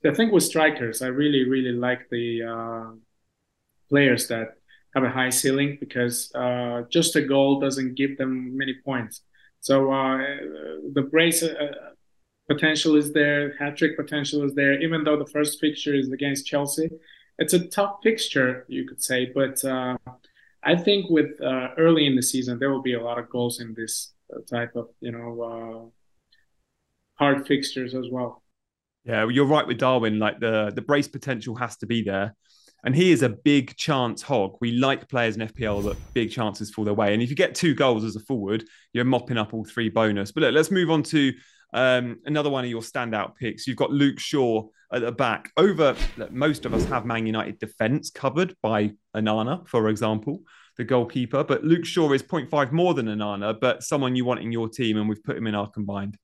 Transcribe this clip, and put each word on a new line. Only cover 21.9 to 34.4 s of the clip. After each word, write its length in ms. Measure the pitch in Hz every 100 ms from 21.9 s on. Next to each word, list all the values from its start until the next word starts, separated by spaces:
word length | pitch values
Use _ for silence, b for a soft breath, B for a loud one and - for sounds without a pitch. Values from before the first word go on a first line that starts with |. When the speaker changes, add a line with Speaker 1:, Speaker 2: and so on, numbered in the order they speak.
| 160 143
Speaker 1:
in 100 | 131
the 60 |
season, 360 | 123 131 123 120
there 140 | 139
will 100 | 135
be 120 | 123
a 80 | 120
lot 160 | 117 120
of 120 | 117
goals 300 | 123 120 117
in 140 | 117
this, 400 | 113 113 - - _ _
uh, 60 | - -
type 240 | 120 117
of, 140 | 120 117 _
you 120 | 123
know, 300 | 117 117 117
uh, 1800 | 117 117 113 113 113 _ _ _ _ _ _ _ _ _ _ _ _ _
hard 240 | 143 139 -
fixtures 480 | 143 - 131 123
as 120 | 127 120
well. 320 | 127 120 - _ _ _ _ _ _
Speaker 2:
Yeah, 180 | 120 113
well, 60 | 110
you're 140 | 127
right 220 | 139 151 -
with 120 | 117
Darwin. 400 | 131 127 113 107
Like, 220 | 107 -
the, 320 | 113 110 104
the 80 | 101
brace 240 | 110 143 143
potential 480 | 139 135 120 123 113
has 200 | 120 -
to 100 | 107
be 160 | 117
there. 320 | 101 98 101 - b b b b
And 100 | -
he 160 | 139 185
is 120 | 156
a 60 | 127
big 480 | 104 143 143 123 -
chance 460 | - 139 120 -
hog. 360 | - 127